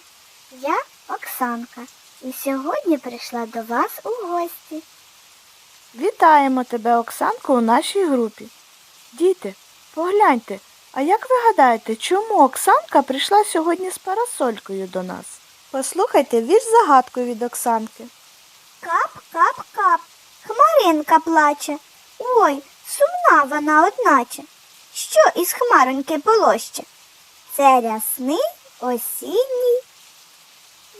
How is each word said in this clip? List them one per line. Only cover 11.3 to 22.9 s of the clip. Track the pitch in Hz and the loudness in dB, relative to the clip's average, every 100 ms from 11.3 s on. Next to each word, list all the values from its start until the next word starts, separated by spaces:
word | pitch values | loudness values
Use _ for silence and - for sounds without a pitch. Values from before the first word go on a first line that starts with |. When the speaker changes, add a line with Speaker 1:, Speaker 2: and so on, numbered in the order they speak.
| 508 466 | 2 2
Speaker 2:
гадаєте, | 392 262 233 - 226 | 4 4 2 -4 -8
чому | - 370 453 403 | -2 -2 0 4
Оксанка | 269 - - 466 640 330 | 4 2 2 2 4 0
прийшла | 262 269 - 403 | 0 -2 0 2
сьогодні | 415 359 320 339 370 | 2 -2 -2 -2 -4
з | 359 | -8
парасолькою | - 381 480 - 269 214 - 196 190 | -6 -4 -4 -4 -4 -4 -8 -10 -8
до | 185 | -8
нас? | 180 180 180 - _ _ _ | -8 -12 -14 -20 _ _ _
Послухайте | 262 269 330 466 370 262 233 | -8 -6 -2 0 2 2 0
вірш-загадку | 226 392 466 453 381 269 247 - | 2 0 4 2 6 4 4 -4
від | 247 233 | -6 -4
Оксанки. | 240 - - 226 220 - 233 _ _ _ _ _ _ _ | -8 -6 -2 -2 -4 -14 -20 _ _ _ _ _ _ _
Speaker 1:
Кап, | 339 339 523 - - | -4 -2 -2 -8 -10
кап, | 330 381 554 - - | -2 0 -2 -10 -2
кап, | 392 330 - _ _ _ - | 0 0 -4 _ _ _ -6
хмаринка | 427 605 640 392 311 302 320 | 2 4 6 4 2 2 2
плаче. | 320 320 294 294 - 302 _ _ _ - | 2 2 2 0 -6 -10 _ _ _ -12
Ой, | 480 494 359 277 - _ | 0 2 2 0 -8 _
сумна | - | -12